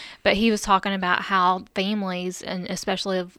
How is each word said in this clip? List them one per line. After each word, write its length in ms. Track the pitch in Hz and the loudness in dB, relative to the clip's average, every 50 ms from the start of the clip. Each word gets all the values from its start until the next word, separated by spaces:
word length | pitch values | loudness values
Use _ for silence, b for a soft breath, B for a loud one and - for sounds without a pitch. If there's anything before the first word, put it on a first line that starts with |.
| B B B B | B B B B
but 140 | _ 196 202 | _ 2 2
he 160 | 196 220 226 | 4 4 2
was 100 | 214 208 | 2 2
talking 320 | - 214 196 185 - 202 196 | 2 2 2 2 4 0 -2
about 300 | 190 190 180 180 - 190 | -2 0 0 0 0 0
how 420 | - 202 190 180 180 185 190 - - _ | 0 2 4 4 4 4 2 -2 -6 _
families, 720 | 208 190 196 214 208 196 190 180 180 180 185 180 - - | -2 -2 -2 -2 -2 -2 -4 -4 -4 -4 -6 -6 -6 -8
and 240 | - 185 185 180 - | -6 -6 -6 -6 -6
especially 480 | 185 - - - 190 185 - 202 190 185 | -6 -6 -2 -4 -2 -2 -2 -2 -2 -2
of 200 | 180 180 - | -2 -4 -10